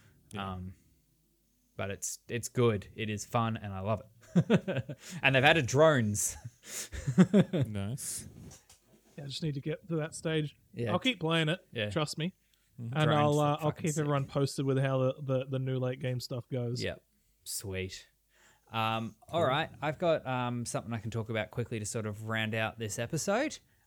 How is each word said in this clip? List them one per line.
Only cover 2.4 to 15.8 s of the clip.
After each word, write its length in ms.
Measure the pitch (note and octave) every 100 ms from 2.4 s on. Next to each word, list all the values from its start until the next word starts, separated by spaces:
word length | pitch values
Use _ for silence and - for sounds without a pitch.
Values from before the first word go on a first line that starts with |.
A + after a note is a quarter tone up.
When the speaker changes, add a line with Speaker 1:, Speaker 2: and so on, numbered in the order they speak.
| -
Speaker 2:
good. 400 | - A#2+ G#2 - -
It 140 | G#2+
is 160 | G#2 -
fun, 320 | A#2+ A2+ A2
and 120 | G#2
I 60 | F#2+
love 220 | G2 A2 - _ - F#3
it. 600 | - A3 - C3+ - - -
<laughs> 140 | F3
And 100 | C#3
they've 100 | C3+
added 220 | C#3 E3 A#2+
drones. 720 | C3 D#3+ C#3 G#2+ G#2 - -
<laughs> 760 | - - - - - - - C3+ F#3 G#3 - E3 A2
Speaker 1:
Nice. 600 | G#2 G2 C3+ - - - - - - _ - _ - _ -
Speaker 3:
Yeah, 60 |
I 40 | C#3
just 160 | C3+
need 100 | D#3+ C#3
to 60 |
get 260 | D3+ D3+ -
to 80 | E3
that 160 | D#3
stage. 420 | - E3 D#3+ D3+ - _
Speaker 2:
Yeah. 180 | - A#2
Speaker 3:
I'll 80 | G#3
keep 200 | B3+ G#3+
playing 300 | D#3+ E3 D#3
it. 100 | F#3 -
Speaker 2:
Yeah. 180 | - G#2
Speaker 3:
Trust 280 | D#3+ D3+ -
me. 160 | E3 - _ _ _ -
Speaker 1:
Mm-hmm. 160 | A#2 D#3
Speaker 3:
And 80 | D3+
Speaker 2:
Drones 140 | D3
Speaker 3:
I'll, 180 | D3 D3
Speaker 2:
are 140 | D3
Speaker 3:
uh, 40 | D3+
I'll 100 | D3+
Speaker 2:
fucking 200 | - D#3+
Speaker 3:
keep 60 | D3
everyone 240 | D3 C#3+
Speaker 2:
sick. 80 | C#3
Speaker 3:
posted 340 | D3 C#3 - C3+
with 120 | C3+
how 200 | C#3 C3
the, 160 | C3 -
the, 240 | C#3 C3 C#3
the 80 | C3
new 200 | C3
late 220 | C3